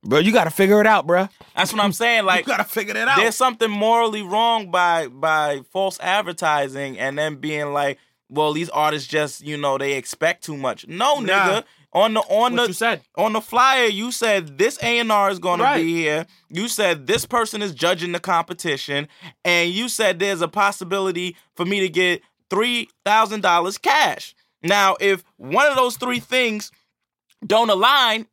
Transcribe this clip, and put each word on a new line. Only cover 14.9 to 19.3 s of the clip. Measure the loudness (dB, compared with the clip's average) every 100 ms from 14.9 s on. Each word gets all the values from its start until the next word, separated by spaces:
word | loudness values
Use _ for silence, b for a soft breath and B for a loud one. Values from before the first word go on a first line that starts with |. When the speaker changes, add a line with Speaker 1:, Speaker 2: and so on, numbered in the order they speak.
| -2
Speaker 2:
and | 2
R | 2 2
is | 0
gonna | -2 0
Speaker 1:
Right. | 2 2
Speaker 2:
be | 0 0
here. | 0 -2 -4 b b
You | -6 -6
said | 0 0 0 0
this | -2 0
person | -2 -2 -4
is | -6
judging | -2 0 0 -2
the | -6
competition, | 0 0 0 -6 -4 -4 -4 -6 -6 B -20